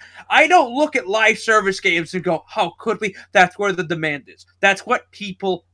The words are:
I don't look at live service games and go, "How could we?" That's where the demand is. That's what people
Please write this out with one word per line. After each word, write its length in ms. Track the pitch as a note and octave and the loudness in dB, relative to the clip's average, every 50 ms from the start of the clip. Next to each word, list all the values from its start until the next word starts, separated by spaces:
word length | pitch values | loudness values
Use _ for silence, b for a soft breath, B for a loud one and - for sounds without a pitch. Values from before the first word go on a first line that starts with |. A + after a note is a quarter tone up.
| b b b b b b | b b b b b b
I 180 | G3+ C4 D4+ D#4 | 2 4 4 6
don't 260 | F4 F4+ D4 A#3+ A#3+ | 6 4 4 4 0
look 220 | C4+ D4+ D4+ - | -2 -2 0 -2
at 100 | B3+ F#3 | -4 -4
live 320 | F3+ G3+ A3 A3 G#3+ A3+ A3 | -2 -2 2 2 2 2 0
service 440 | - A3+ A3 G#3+ G3 G3 F#3+ - | 0 2 2 2 2 0 -2 -2
games 320 | - F#3+ E3+ E3+ E3 D3 - | -2 -2 0 -2 -2 -4 -6
and 100 | F#3 D3+ | -6 -2
go, 220 | F3+ E3+ D3+ - - | -2 -2 -4 -4 -6
"How 280 | - - G#3 A#3+ - - | -4 -4 -4 -4 -4 -8
could 220 | - A3+ G#3 - | -4 -4 -4 -4
we?" 120 | A3 G3 F#3+ b b b b | -4 -8 -8 b b b b
That's 260 | G3+ F#3 F#3 - - | 2 2 2 0 -2
where 140 | G3+ G3+ F#3 | -4 -4 -2
the 100 | E3+ F3+ | -4 -4
demand 400 | D3+ E3+ D#3+ D#3 D#3 D3 C#3 - - | -6 -6 -6 -4 -6 -6 -8 -12 -16
is. 160 | E2+ - - _ _ _ | -20 -20 -20 _ _ _
That's 240 | - G3 G3 F#3+ - | 0 0 0 0 -2
what 260 | - B3 A#3 - _ | -4 -4 -4 -4 _
people 540 | _ - G#3 G3+ F#3 - G3 F#3+ F#3 - _ _ | _ -14 -14 -14 -12 -6 -4 -4 -4 -4 _ _